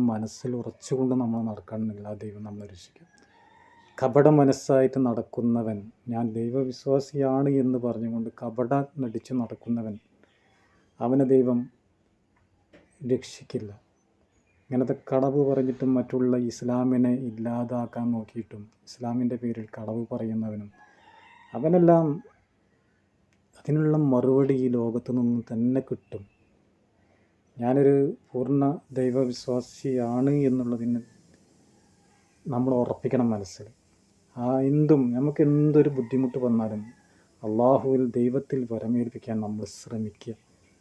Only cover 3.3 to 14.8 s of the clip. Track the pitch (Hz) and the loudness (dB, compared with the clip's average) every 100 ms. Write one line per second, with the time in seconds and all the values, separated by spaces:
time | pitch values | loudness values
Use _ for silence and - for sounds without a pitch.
3.3 | _ _ - - - _ - 131 127 147 | _ _ -20 -20 -20 _ -4 2 6 8
4.3 | 151 139 131 - 135 131 135 127 113 113 | 8 6 2 2 4 4 2 -2 -2 -6
5.3 | - 117 117 110 104 104 - - 117 117 | -4 -2 0 -2 -6 -10 -16 -8 -6 -4
6.3 | 110 117 131 131 123 - 139 135 143 135 | -4 -4 -2 -4 -4 0 0 0 -2 0
7.3 | 135 143 135 127 127 120 110 113 113 113 | 2 2 2 2 0 -2 -4 -4 -4 -6
8.3 | - 120 113 120 139 139 - 123 110 - | -8 -8 -4 -2 -2 -2 -6 -8 -8 -6
9.3 | 131 113 110 - 117 110 104 - _ _ | -6 -6 -8 -6 -6 -6 -10 -16 _ _
10.3 | _ _ _ _ _ _ - 120 135 131 | _ _ _ _ _ _ -6 0 2 4
11.3 | 131 127 123 123 - _ _ _ _ _ | 4 4 0 -4 -12 _ _ _ _ _
12.3 | _ _ _ _ - _ _ 123 123 - | _ _ _ _ -20 _ _ -4 -2 -4
13.3 | - - 123 104 101 _ _ _ _ _ | -18 -10 -10 -10 -14 _ _ _ _ _
14.3 | _ _ _ _ 127 | _ _ _ _ -2